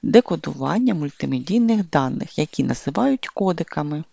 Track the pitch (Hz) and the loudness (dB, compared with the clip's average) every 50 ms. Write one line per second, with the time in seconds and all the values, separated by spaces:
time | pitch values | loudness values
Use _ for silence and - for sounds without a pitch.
0 | - - - 226 247 - 180 160 - 160 147 139 131 139 160 214 254 254 202 165 | -2 8 6 6 6 6 -4 -6 -4 -8 -8 -4 -4 -2 0 2 2 2 0 0
1 | 147 143 - - 147 135 135 127 127 - 185 240 233 226 226 214 196 160 - 151 | -4 -6 -6 -6 -4 -4 -2 -4 -2 0 2 2 4 4 2 2 0 0 0 0
2 | 135 131 123 - - - - - 151 151 - - 135 131 127 - - - 143 - | 2 2 -2 -4 -6 -6 -4 -4 -4 -4 -2 -2 -2 -2 -2 -4 -4 -4 -2 0
3 | 240 - 277 262 - - - - 196 190 180 165 165 - - - 151 147 151 151 | 0 0 0 -2 -4 -10 -6 -2 -2 -2 0 -2 -4 -6 -4 -6 -4 -4 -4 -6
4 | 160 _ | -8 _